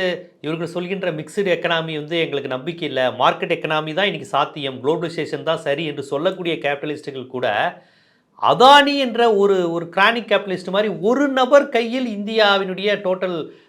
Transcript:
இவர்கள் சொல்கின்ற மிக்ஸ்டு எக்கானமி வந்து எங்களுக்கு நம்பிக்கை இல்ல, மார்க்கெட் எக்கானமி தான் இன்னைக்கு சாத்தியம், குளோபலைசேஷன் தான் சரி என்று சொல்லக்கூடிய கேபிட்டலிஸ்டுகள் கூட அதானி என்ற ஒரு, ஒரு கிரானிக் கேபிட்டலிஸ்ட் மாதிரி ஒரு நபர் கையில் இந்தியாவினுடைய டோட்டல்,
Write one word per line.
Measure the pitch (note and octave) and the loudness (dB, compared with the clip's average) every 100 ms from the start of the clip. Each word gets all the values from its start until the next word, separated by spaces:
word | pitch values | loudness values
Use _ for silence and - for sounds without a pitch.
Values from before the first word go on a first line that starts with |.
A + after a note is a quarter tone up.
| F#3 F3 - _ | -2 -4 -10 _
இவர்கள் | D3 D#3+ E3 | -8 -6 -6
சொல்கின்ற | F3 F3 F#3+ F#3 | -6 -6 -6 -4
மிக்ஸ்டு | D#3 D#3+ - | -6 -6 -4
எக்கானமி | F#3+ E3 E3+ E3 D#3+ D#3 | 0 0 0 -2 -2 -8
வந்து | D3+ E3+ | -4 -2
எங்களுக்கு | D#3 C#3 C3+ | -2 -4 -4
நம்பிக்கை | C3 D3 E3 D3+ | -6 -6 -8 -6
இல்ல, | C3 B2+ | -2 -2
மார்க்கெட் | A2 D3 E3+ F3+ | 2 2 2 -2
எக்கானமி | E3 D#3+ D#3 D#3 | -4 -2 -4 -2
தான் | D#3 | -2
இன்னைக்கு | G3+ D#3 | -2 -4
சாத்தியம், | C3 C#3 D3+ D#3+ C3+ B2 | -2 -2 -2 -4 -8 -4
குளோபலைசேஷன் | C3 E3 E3 E3 C#3+ C#3+ | -2 -2 -4 -6 -6 -4
தான் | C#3+ D#3+ | -4 -2
சரி | C#3+ C#3+ | -2 -2
என்று | D#3+ C3+ | -4 -6
சொல்லக்கூடிய | C3 C#3 F3+ F#3 E3+ | -6 -2 -2 -2 -4
கேபிட்டலிஸ்டுகள் | D#3 C#3+ C#3+ D3+ D3 D3 C3 B2 | -4 -4 -4 -6 -8 -10 -12 -10
கூட | B2+ B2 G#2 E3+ F3+ _ _ _ _ _ - | -4 -2 0 -2 -4 _ _ _ _ _ -2
அதானி | A2 D#3+ B3+ C#4+ C#4 C#4+ | 2 6 8 8 6 2
என்ற | B3+ A3+ A#3 | 0 2 4
ஒரு, | G3+ G3+ F#3+ E3+ | 4 4 4 0
ஒரு | E3+ E3 | -2 -2
கிரானிக் | F#3+ G#3 A#3 G#3 | 2 4 2 0
கேபிட்டலிஸ்ட் | G3+ G3 F3+ - | -2 0 -6 -2
மாதிரி | F#3+ G#3+ E3 | -2 -2 0
ஒரு | G3 B3+ C#4+ | 0 2 2
நபர் | C4 B3+ C#4+ C#4+ | 2 6 6 4
கையில் | A#3 A#3 B3+ B3 G3+ | 0 -2 -2 -4 -6
இந்தியாவினுடைய | G3+ A3 G#3 G3 F#3+ F#3 G3+ G3+ | -2 4 4 4 0 -4 -2 -2
டோட்டல், | F#3 F#3 F#3 E3 C#3 - | -2 -2 -2 -4 -8 -14